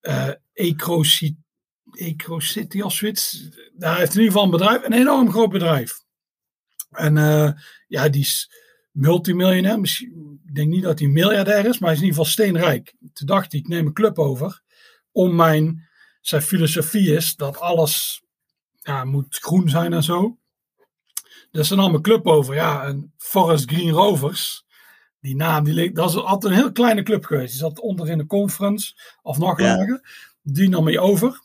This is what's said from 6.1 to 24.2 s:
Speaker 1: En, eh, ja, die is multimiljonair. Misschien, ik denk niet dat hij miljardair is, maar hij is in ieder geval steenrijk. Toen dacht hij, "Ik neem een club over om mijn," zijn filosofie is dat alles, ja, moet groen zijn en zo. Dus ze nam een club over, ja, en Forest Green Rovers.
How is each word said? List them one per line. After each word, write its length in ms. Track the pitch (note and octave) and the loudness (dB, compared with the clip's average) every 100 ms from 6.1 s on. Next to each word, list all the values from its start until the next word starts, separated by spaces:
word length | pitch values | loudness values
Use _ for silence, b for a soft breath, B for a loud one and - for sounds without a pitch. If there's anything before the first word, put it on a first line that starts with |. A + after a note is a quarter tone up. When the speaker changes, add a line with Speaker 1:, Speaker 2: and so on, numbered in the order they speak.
| _ _ _ _ _ _ _ - | _ _ _ _ _ _ _ -16
Speaker 1:
En, 260 | - D#3 D3+ | -4 2 4
eh, 320 | D3+ D3+ D3+ D3 B B B | 4 4 2 -2 B B B
ja, 200 | - D#3 | -2 0
die 120 | C#3+ | 0
is 300 | C3+ - - b b b b | -2 -4 -8 b b b b
multimiljonair. 880 | D3+ C#3 F3+ F3 F3+ F#3 F#3 F#3 A3 | 0 2 2 0 2 2 4 2 0
Misschien, 600 | F#3+ - - E3 D3+ C#3+ - | -2 -6 -10 -18 -20 -20 -10
ik 80 | |
denk 140 | C#3+ D3+ | -2 0
niet 140 | F3+ | 0
dat 160 | F3+ D3+ | 0 0
hij 100 | C#3+ | 2
miljardair 560 | D3 F#3+ G#3 F#3+ G#3 G#3+ | 4 4 2 2 2 2
is, 120 | A#3+ | 0
maar 100 | F3 | 0
hij 100 | D#3 | 2
is 40 | |
in 40 | F#3+ | 2
ieder 120 | D3+ | 0
geval 0 | |
steenrijk. 680 | D3+ - G#3 E3+ E3+ B2+ - _ - | -2 0 2 2 0 0 -6 _ -20
Toen 140 | - C#3+ | -12 0
dacht 260 | G3 F#3+ | 0 0
hij, 80 | D3 | -8
"Ik 80 | - | -6
neem 180 | E3+ D#3 | -4 -4
een 60 | |
club 260 | D3+ G#3+ F#3 | 0 0 2
over 440 | C#3+ B2+ E3+ - _ b b b b | -2 -2 -6 -10 _ b b b b
om 220 | - F#3 E3+ | 0 2 4
mijn," 520 | E3 D#3 D#3 E3 B B B B | 4 4 0 -4 B B B B
zijn 220 | - D#3 | -4 -4
filosofie 720 | - F#3+ D#3+ E3 D3+ G#3+ F#3+ | -2 0 0 0 -2 0 2
is 220 | D3+ E3 - | 2 -2 -6
dat 220 | C#3 C#3 | -8 -6
alles, 640 | F3 E3+ D#3 - - - _ _ _ _ _ _ | -2 0 0 -2 -6 -12 _ _ _ _ _ _
ja, 220 | - C#3 | -8 -8
moet 340 | C3 C#3 C3+ - | -4 -4 -6 -10
groen 280 | - F3+ E3 | -2 0 2
zijn 240 | D3 E3+ | 0 -2
en 100 | E3+ | 0
zo. 360 | D3+ F3 G#3+ - _ _ _ _ _ _ _ - b b b | 0 0 -2 -4 _ _ _ _ _ _ _ -18 b b b
Dus 180 | D#3 D3+ | -4 0
ze 60 | |
nam 200 | G3 F#3+ | 2 2
een 80 | D#3+ | 2
club 240 | D#3 A3 F3+ | 2 2 4
over, 280 | D#3 C3 | 2 2
ja, 300 | C#3+ D#3+ D3 | -2 -2 -4
en 280 | C3+ C#3 - _ | -6 -8 -12 _
Forest 540 | - - D#3+ D#3 B2 | -4 0 2 2 0
Green 200 | D#3+ E3+ | -2 0
Rovers. 760 | D#3 G3+ E3 | 2 2 2